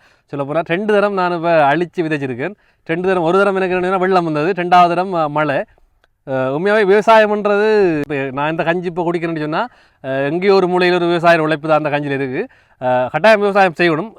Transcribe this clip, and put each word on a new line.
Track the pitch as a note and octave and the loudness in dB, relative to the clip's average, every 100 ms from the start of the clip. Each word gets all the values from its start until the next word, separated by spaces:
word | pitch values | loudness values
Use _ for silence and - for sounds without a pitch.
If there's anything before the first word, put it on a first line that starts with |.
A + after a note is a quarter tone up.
| _ _ _ | _ _ _
சொல்லப்போனா | C#3+ C#3 D#3 E3 | -8 -4 -4 -2
ரெண்டு | E3+ G#3+ | -4 0
தரம் | G#3 G#3 | 2 2
நான் | G3 F3+ F3 | 0 -2 -2
இப்ப | E3+ E3 C#3+ D3+ | 2 4 4 2
அழிச்சு | F3+ - | -2 -4
விதைச்சிருக்கேன். | D#3+ D3+ C3+ A#2+ D#3+ G#3 _ _ - | -4 -2 -4 -6 -8 -10 _ _ -6
ரெண்டு | E3 F#3 | -4 0
தரம், | F3+ | 0
ஒரு | D#3+ F#3+ | 2 2
தரம் | G3+ F#3+ | 2 0
எனக்கு | F#3 F#3 | -2 -2
என்னன்னா | F3+ F#3+ | -2 -2
வெள்ளம் | F#3 F#3 | 0 0
வந்தது, | E3 D3+ D#3+ | 0 -2 -2
ரெண்டாவது | F3+ F3+ F3+ F3 | -2 2 4 4
தரம், | E3+ F#3+ | 2 -2
அ, | F3 D3+ | -2 -2
மழை. | D3 D3+ C#3+ G#3+ _ _ _ _ _ - | -2 -2 -2 -6 _ _ _ _ _ -8
அ, | C3 C3 | -4 -4
உண்மையாவே | C#3+ G3 G#3+ F#3+ | -2 0 0 4
விவசாயம்ன்றது, | G#3 G#3 A3 G#3+ G#3 G3+ G3+ G#3+ G#3+ F#3 D#3 | 2 6 4 4 0 0 0 2 2 2 0
இப்ப | C#3+ C#3+ C3+ | -4 -4 -6
நான் | B2+ D3+ | -4 -4
இந்த | E3 | -2
கஞ்சி | D#3+ F3 F3+ | -2 -2 -4
இப்ப | E3+ | -4
குடிக்கிறேன்னு | E3+ E3+ E3 D#3+ | -4 -4 -4 -6
சொன்னா, | D3+ E3 A#3+ - _ _ | -4 -4 -6 -10 _ _
அ, | C3+ | -6
எங்கேயோ | C3+ C#3 E3+ G3 | -4 -2 -2 2
ஒரு | F#3+ F3+ | 2 2
மூலையில | F3+ F3+ | 2 2
ஒரு | F3+ E3+ | 2 0
விவசாய | E3+ E3+ E3+ | 2 4 2
உழைப்பு | D#3 D#3 D#3 | 2 -2 0
தான் | D3+ | 0
அந்த | D3+ D3 | 0 -2
கஞ்சியில | D3 | -2
இருக்கு. | C3+ C3+ C3+ B3 _ _ _ | -4 -4 -6 -8 _ _ _
அ, | B2+ C#3 D#3 | -2 0 -2
கட்டாயம் | D#3 G#3 G#3+ | 0 2 4
விவசாயம் | G3+ G3 F#3+ D#3 | 2 2 2 2
செய்யணும். | F3 D3+ A3 | 0 0 -4